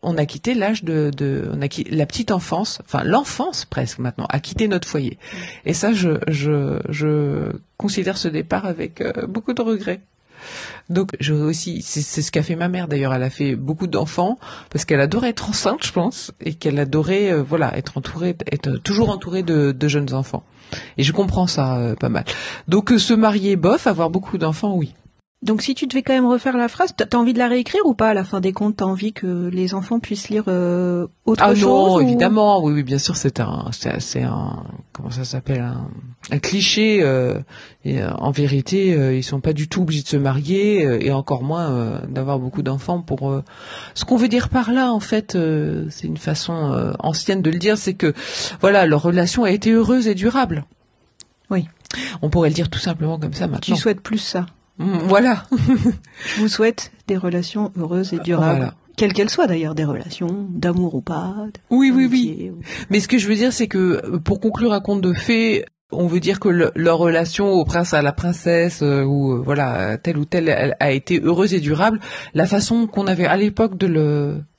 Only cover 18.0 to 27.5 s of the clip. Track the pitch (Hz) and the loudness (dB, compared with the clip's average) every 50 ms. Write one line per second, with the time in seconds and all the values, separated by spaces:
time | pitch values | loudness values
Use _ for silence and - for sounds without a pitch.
18 | 135 - - 160 170 180 175 165 - - - 147 - - - - - - 202 202 | -8 -8 -8 -4 -2 -2 -2 -4 -4 -4 -4 -4 -2 -2 -4 -4 -2 -2 2 2
19 | 233 202 208 185 - 180 170 190 180 170 165 151 147 139 135 127 151 151 139 147 | 2 2 2 -2 -4 -4 -4 -4 0 2 2 4 4 2 2 2 0 0 2 0
20 | 143 135 131 131 135 - - - - _ _ - - - - - - - - - | 0 0 -2 -2 -4 -4 -6 -8 -8 _ _ -20 -16 -14 -12 -12 -12 -12 -4 0
21 | 135 139 160 - 202 190 - 196 185 175 - - 139 131 131 123 120 117 110 - | 0 0 2 2 0 0 2 2 2 0 0 0 0 0 0 0 0 -2 -2 -2
22 | - 127 117 87 - - - - - - - - - - 170 202 202 - 247 220 | -2 -2 -2 -2 -4 -4 -8 -8 -10 -12 -12 -12 -4 2 2 2 4 4 4 4
23 | - - 233 220 220 214 202 208 185 202 196 185 151 180 233 320 - 262 196 160 | 4 4 4 4 4 4 4 2 2 2 2 4 4 4 4 4 2 0 2 2
24 | 170 165 170 185 185 - - 185 160 160 156 156 - 208 196 180 151 131 - _ | 0 0 0 -2 -4 -2 -4 -2 0 0 -2 0 -2 -2 0 0 -2 -2 -6 _
25 | _ - _ _ _ _ _ _ - - 220 214 - - 269 - - 262 240 269 | _ -20 _ _ _ _ _ _ -2 0 0 0 0 -2 -2 -2 -4 -2 -2 -2
26 | 254 - 269 254 254 240 247 247 - 269 254 247 240 233 - - 349 381 - - | 0 2 2 4 4 4 2 2 0 0 0 0 0 -2 0 0 -2 -2 0 -2
27 | - 214 - 240 233 240 254 233 247 240 | -2 0 2 2 2 4 4 2 2 2